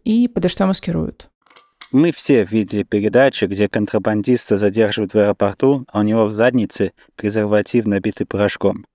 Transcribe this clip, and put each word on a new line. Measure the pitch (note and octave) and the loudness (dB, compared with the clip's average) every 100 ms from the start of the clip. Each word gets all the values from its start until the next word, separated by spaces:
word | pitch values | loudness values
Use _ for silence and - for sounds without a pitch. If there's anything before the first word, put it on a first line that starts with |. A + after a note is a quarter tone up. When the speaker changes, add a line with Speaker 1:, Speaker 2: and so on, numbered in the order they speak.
Speaker 1:
и | - A3+ A#3+ | -2 0 0
подо | - F3+ | 0 -2
что | - F#3+ | 0 -2
маскируют. | F#3+ - E3 - - - _ _ - - _ - | -2 -4 -4 -6 -10 -20 _ _ -20 -20 _ -2
Speaker 2:
Мы | C3 E3 | 2 2
все | - - B2+ | 0 2 2
видели | F#2+ A2 G2+ G#2 | 2 0 -2 -4
передачи, | - G#2 G#2 A#2+ C3+ - F#2+ | -2 -2 2 4 2 2 -2
где | G2 G#2 | 0 -2
контрабандиста | A2 G#2 G#2+ A2 G#2+ A2+ B2 - G2+ | -2 -2 -2 -2 -2 0 -2 0 0
задерживают | G#2 A2 G#2+ G#2+ G2+ | 2 2 0 0 -2
в | G#2+ | 2
аэропорту, | G#2 G2 G2+ F#2+ C3+ C#3 - | 2 2 -2 0 0 0 -2
а | G#2+ | -2
у | |
него | G#2+ A2+ A2 | 0 2 0
в | |
заднице | G#2+ B2 A#2+ G2 - F#2+ - _ - | 2 2 2 -2 -2 -6 -6 _ -8
презерватив, | G#2 G#2+ G#2 G#2+ - A#2+ G#2+ | -4 -2 0 0 2 0 0
набитый | G2 G#2+ - C3+ | 0 -2 -4 -4
порошком. | G2 G2+ - G2 G#2 - | -2 -2 0 -2 -2 -10